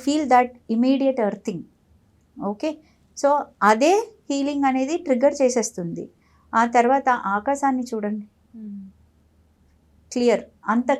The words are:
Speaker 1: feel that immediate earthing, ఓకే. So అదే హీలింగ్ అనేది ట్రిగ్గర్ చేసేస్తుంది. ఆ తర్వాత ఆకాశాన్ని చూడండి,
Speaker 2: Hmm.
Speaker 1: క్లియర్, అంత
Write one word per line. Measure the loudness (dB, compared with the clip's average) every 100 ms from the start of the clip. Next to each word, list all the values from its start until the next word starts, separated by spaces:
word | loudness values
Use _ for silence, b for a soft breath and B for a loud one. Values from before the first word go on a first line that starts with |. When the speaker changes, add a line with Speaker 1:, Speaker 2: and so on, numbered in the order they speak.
| 0
Speaker 1:
feel | 0 2
that | 2 2 -4 -4 0
immediate | 2 2 0 0 -2
earthing, | -4 -8 -10 -12 _ _ _ _ _ _ -10
ఓకే. | -8 -6 -6 -8 b b _ -2
So | 0 0 -4 0 2
అదే | 4 4 4 0 -10 -6
హీలింగ్ | -4 -2 0 0
అనేది | 0 -2 -2 -2
ట్రిగ్గర్ | 2 2 2
చేసేస్తుంది. | 0 0 -4 -6 -10 -10 -14 _ _ _ _
ఆ | 0 2 2
తర్వాత | 4 2 2 0 -2 -4
ఆకాశాన్ని | -2 -2 0 -2 -4
చూడండి, | -6 -4 -6 -10 _ _ -20
Speaker 2:
Hmm. | -16 -16 -18 -20 _ _ _ _ _ _ _ _ _ _ _
Speaker 1:
క్లియర్, | -2 0 0 -2 _ -4 -2
అంత | 0